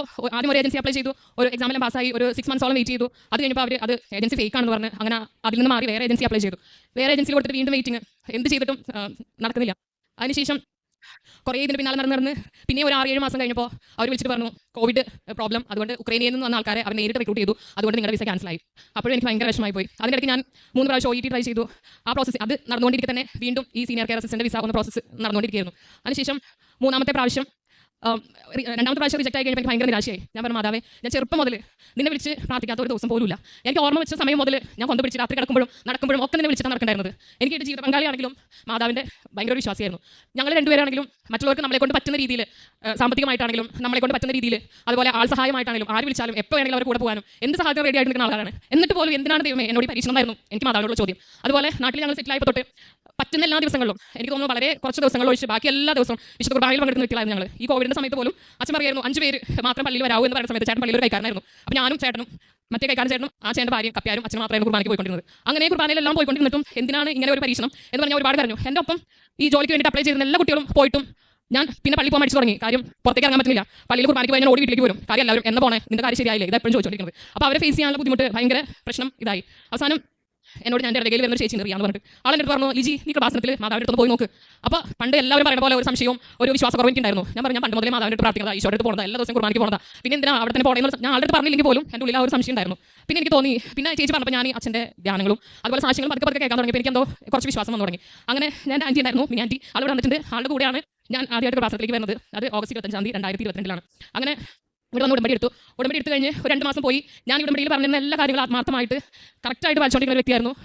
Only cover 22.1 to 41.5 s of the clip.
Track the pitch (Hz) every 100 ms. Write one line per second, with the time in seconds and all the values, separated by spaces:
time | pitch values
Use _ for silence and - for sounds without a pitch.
22.1 | 254 262 240 220 285 - 247 247 254 254
23.1 | 254 254 - 247 254 254 226 240 233 226
24.1 | 233 226 226 233 226 220 220 208 226 -
25.1 | - 220 208 214 202 180 - _ - -
26.1 | 285 277 277 - _ _ - 262 262 269
27.1 | 269 247 247 277 _ _ _ _ _ 226
28.1 | 220 - - - - 240 233 254 285 294
29.1 | 285 269 269 262 254 254 233 254 214 208
30.1 | 185 - 220 240 226 214 220 - - 240
31.1 | 269 262 330 262 233 - _ - - 285
32.1 | 302 294 302 - 247 226 226 262 233 -
33.1 | 233 226 202 - - 240 285 294 294 320
34.1 | 311 277 294 277 269 - - 247 247 269
35.1 | - 240 - - 262 247 - - 247 269
36.1 | 269 262 320 311 269 254 254 233 208 185
37.1 | - _ - 254 311 294 277 269 277 302
38.1 | 262 254 269 _ - - 226 233 233 277
39.1 | - - - 220 254 233 196 208 175 _
40.1 | - _ 254 269 320 294 294 285 262 277
41.1 | _ - 226 277